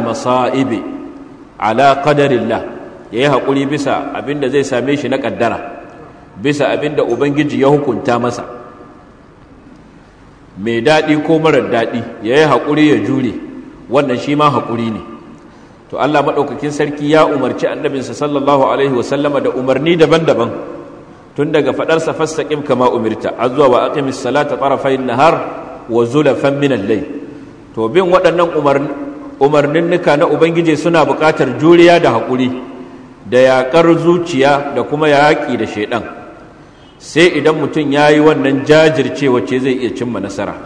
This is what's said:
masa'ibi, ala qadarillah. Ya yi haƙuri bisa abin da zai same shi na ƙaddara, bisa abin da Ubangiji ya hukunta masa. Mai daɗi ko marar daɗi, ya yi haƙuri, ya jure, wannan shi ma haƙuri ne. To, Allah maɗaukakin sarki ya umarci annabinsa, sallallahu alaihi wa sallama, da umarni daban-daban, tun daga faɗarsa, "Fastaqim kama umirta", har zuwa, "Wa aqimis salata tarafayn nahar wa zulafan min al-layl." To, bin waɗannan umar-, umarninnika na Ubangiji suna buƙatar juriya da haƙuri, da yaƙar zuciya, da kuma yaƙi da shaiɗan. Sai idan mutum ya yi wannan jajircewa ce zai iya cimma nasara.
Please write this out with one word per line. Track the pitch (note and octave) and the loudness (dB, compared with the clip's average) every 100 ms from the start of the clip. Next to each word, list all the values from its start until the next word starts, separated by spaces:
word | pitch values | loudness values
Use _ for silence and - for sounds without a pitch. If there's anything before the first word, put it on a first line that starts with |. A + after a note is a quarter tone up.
| A#2 | -2
masa'ibi, | A2+ B2+ B2+ B2 C3+ C3+ G#2+ - - - - - - - - | -4 -2 0 0 -2 -2 -4 -6 -12 -14 -18 -20 -20 -20 -4
ala | G2+ A2+ C#3 C3+ | -2 2 2 2
qadarillah. | D3+ C#3+ C#3 B2 G#2+ A2 - - - - - | 2 2 2 0 0 -4 -6 -12 -16 -20 -10
Ya | A2+ | -2
yi | C#3 | 0
haƙuri | C3 B2+ C#3 C3+ | 2 0 0 0
bisa | D3 C#3 G2+ - | -2 -2 -4 -4
abin | - A2 D3 | -8 -6 -4
da | C3 | -2
zai | C#3 | 0
same | C#3 B2 B2+ C#3+ | 0 -2 -2 -2
shi | B2 | -2
na | C3 | -4
ƙaddara, | A#2 F#2+ A#2 G2+ - - - - - - - - | -4 -2 -2 -4 -8 -14 -18 -20 -20 -20 -20 -6
bisa | A#2 C#3+ C3 | -4 0 0
abin | - D3 | 0 -2
da | D3 | -2
Ubangiji | C3 A#2+ C#3+ C#3+ D3 A#2+ | -2 0 0 0 -2 2
ya | C3+ | 2
hukunta | D3 C#3+ A2+ B2+ A#2+ | 2 0 -2 0 0
masa. | A#2+ - - - - - - - - - - - - - - - - - - - - - - - | -2 -6 -10 -16 -18 -20 -20 -20 -20 -20 -20 -20 -20 -20 -20 -20 -20 -20 -20 -20 -20 -20 -20 -8
Mai | G#2 A#2 | -4 0
daɗi | A#2 D#3 D#3 D3+ D3 | 2 2 4 0 2
ko | D#3+ | 2
marar | D#3+ C#3+ G2+ | 4 2 2
daɗi, | A2+ A#2 B2 A2 - | -2 -2 -4 -8 -8
ya | G#2 C3+ | 0 2
yi | D#3 | 4
haƙuri, | C3+ D3 D3 D3+ | 2 2 2 4
ya | B2 | 2
jure, | G2 C3 B2 - - - - - - | 0 -2 -2 -4 -10 -16 -18 -20 -2
wannan | A#2+ C#3+ B2 | 0 0 -2
shi | - D3 | -2 2
ma | D3+ | 2
haƙuri | B2 A#2 A#2 A#2 | 2 -2 -4 -4
ne. | G#2 - - - - - - - - - | -6 -10 -18 -20 -20 -20 -20 -20 -20 -12
To, | - | -4
Allah | C3 D3+ | 0 2
maɗaukakin | D3 D3+ C3+ A#2+ D3 | 0 0 -4 -4 -6
sarki | C#3+ D3 C#3+ D3 | -4 -4 -4 0
ya | D#3 D#3 | 2 4
umarci | D3 B2+ A2+ E3 | 2 -2 -2 -4
annabinsa, | B2+ D3 C3+ A#2+ A2+ | -4 -6 -6 -8 -6
sallallahu | D3 D3 C3+ C#3+ B2+ | -4 -2 0 2 2
alaihi | B2 C#3 | 2 0
wa | B2 | 0
sallama, | A2+ C#3 C#3+ C#3+ | -2 -2 -2 -2
da | B2+ | -2
umarni | C3 C3 C3 D3+ F3 | -2 -2 0 0 2
daban-daban, | D3+ E3 D#3 A#2+ A2+ - - - - - - - - - | 4 4 2 0 -2 -6 -12 -14 -16 -20 -20 -20 -14 -6
tun | D3 | -2
daga | D#3 C3+ | 0 0
faɗarsa, | C3 D3+ D#3+ D#3+ C#3 | -2 0 0 -2 -4
"Fastaqim | D#3+ - C#3+ D3+ | -4 -4 -4 -4
kama | C#3 B2 B2 | -2 0 2
umirta", | A#2 A2 A2 F#2+ - | 0 -2 -4 -6 -2
har | A#2+ | -2
zuwa, | C3 C#3 | 2 2
"Wa | A#2+ B2+ | 4 0
aqimis | D3+ C3+ B2+ | -2 -4 -4
salata | A#2+ C3+ C#3+ B2+ | -2 -2 -2 -2
tarafayn | C3+ C3 C3+ C3 | -2 0 0 -2
nahar | B2+ A#2 D3+ D#3+ - - - - - | -2 2 2 2 -4 -12 -14 -16 -4
wa | A#2 | -2
zulafan | A#2 C#3 D3 B2 C#3 C#3 | 0 2 2 2 0 0
min | C#3+ | 0
al-layl." | B2 G2+ G#2+ - - - - - - - | -2 -2 -2 -4 -10 -14 -16 -20 -20 -14
To, | - A2 | -6 0
bin | D3+ F#3 | 0 2
waɗannan | F3+ F3+ E3 E3+ D#3 | 4 4 2 0 0
umar-, | C#3+ C#3 D3 - - - - - | 2 2 0 -6 -10 -12 -16 -2
umarninnika | C#3 D3 C#3+ D#3 E3+ F3 E3+ E3 | 2 2 2 0 0 0 2 2
na | E3+ | 2
Ubangiji | D3 E3 E3+ E3 D3+ | 2 2 2 0 0
suna | E3+ E3+ | 2 2
buƙatar | C#3 C3+ D#3 D#3 C3+ B2 | 2 2 0 2 -2 2
juriya | D#3 E3+ E3+ E3+ | 6 8 8 6
da | D3+ A#2+ | 4 0
haƙuri, | A#2 B2+ B2+ B2+ - - - - - - G2+ | -2 -2 -2 -4 -10 -16 -18 -20 -20 -20 0
da | A#2+ | 4
yaƙar | C3 C3 B2+ E3 E3 E3 | 4 4 2 4 4 4
zuciya, | D#3 F3 E3+ C3+ C3+ C#3+ C#3+ | 4 0 0 0 2 2 0
da | B2 | -4
kuma | A#2 D3 D#3 | -4 0 2
yaƙi | C#3+ D3 D#3 - A#2+ | 4 4 2 -2 -4
da | |
shaiɗan. | A2 G#2 G#2 A#2 F2+ - - - - - - - - - | -4 -4 -4 -4 -6 -12 -18 -20 -20 -20 -20 -20 -20 -20
Sai | - - F3 D3+ | -4 2 2 4
idan | C#3+ D#3+ | 0 0
mutum | - D#3+ C#3+ | -2 -2 -2
ya | C#3 D3 | 2 4
yi | D3+ | 6
wannan | D3+ D3 C3+ C3+ | 4 4 0 0
jajircewa | - D3+ D#3+ D3+ B2 - C#3 B2 | 4 6 6 2 -2 -2 0 0
ce | - B2+ | 0 -2
zai | C3 B2+ | -2 -2
iya | A#2+ | -4
cimma | F#2 A#2+ A2 | -4 -6 -6
nasara. | G2 - F#2+ D#2+ | -8 -6 -8 -10